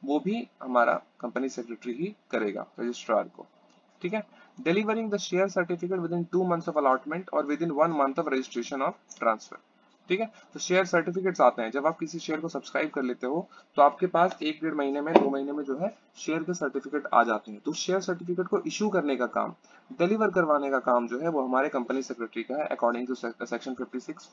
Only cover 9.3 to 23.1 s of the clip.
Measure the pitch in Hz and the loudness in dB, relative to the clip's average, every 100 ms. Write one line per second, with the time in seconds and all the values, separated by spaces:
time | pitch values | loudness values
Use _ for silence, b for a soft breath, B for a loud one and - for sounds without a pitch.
9.3 | 110 - - _ _ _ _ - 185 220 | 0 -4 -20 _ _ _ _ -2 -2 -2
10.3 | B B 151 - 180 185 175 165 180 185 | B B -8 2 2 4 2 2 0 0
11.3 | 175 127 - 113 135 147 170 160 170 - | 6 6 6 -2 0 0 0 -6 -6 -4
12.3 | 156 165 139 - 143 151 151 127 127 127 | -4 -4 -8 -4 -2 -2 -2 -2 -2 -2
13.3 | 156 202 B B - 143 - 185 170 185 | -4 -4 B B 4 6 6 0 4 2
14.3 | - 151 156 160 147 139 143 151 165 139 | 2 -4 -2 -4 -2 -2 -2 6 6 6
15.3 | 139 139 147 139 135 165 - _ - - | 0 -2 -4 -4 -2 -4 -6 _ -12 -4
16.3 | 160 160 175 143 135 135 147 143 127 113 | -4 -2 -2 -2 -4 -4 -6 2 4 4
17.3 | 107 - 104 - 160 - 190 185 175 175 | 0 -4 -10 -6 -6 -2 -2 -2 -6 -4
18.3 | 180 180 202 160 - 214 190 147 127 120 | -4 -2 -2 -2 -2 0 0 0 0 -2
19.3 | 104 107 - b b b - 170 214 214 | -2 -4 -6 b b b 0 0 2 2
20.3 | 185 160 147 139 135 127 123 117 123 165 | 2 4 4 2 0 2 2 2 -4 -2
21.3 | 151 127 127 147 139 120 131 127 117 113 | 0 0 2 2 0 -2 -4 -4 -8 -8
22.3 | 113 113 139 151 135 117 120 127 | -8 -6 -4 -4 0 0 0 -4